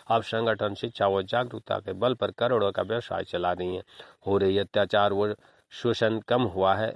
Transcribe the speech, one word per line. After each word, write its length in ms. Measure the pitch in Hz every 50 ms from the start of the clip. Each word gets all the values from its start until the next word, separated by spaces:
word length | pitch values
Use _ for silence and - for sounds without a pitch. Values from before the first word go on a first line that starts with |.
| - -
अब 140 | 117 113
संगठन, 520 | 104 - 113 113 117 113 107 101 107 101 101
शिक्षा 340 | - - 117 - - 104 98
व 140 | 98 98
जागरूकता 560 | 95 101 117 120 127 120 113 107 - - 104 101
के 140 | 101 98
बल 220 | 95 92 113 127 123
पर 160 | - - 104
करोड़ों 400 | - - 117 123 127 107 101 98
का 100 | 92 -
व्यवसाय 420 | 95 98 113 120 - - 95 92 92
चला 280 | - - 87 87 90
रही 220 | 90 90 90 90 92
हैं। 60 | 92 - - - - - - - _ _
हो 120 | 98 98 98
रही 200 | 98 95 98 101
अत्याचार 540 | 98 - - 104 101 - - 104 101 101
व 220 | 98 98 104 104 104 - _ _ _ _ _ _
शोषण 480 | - - - 120 113 - 113 110 110 110
कम 220 | - - 127 127
हुआ 320 | 123 98 87 95 95 95 95
है। 200 | 101 110 110 -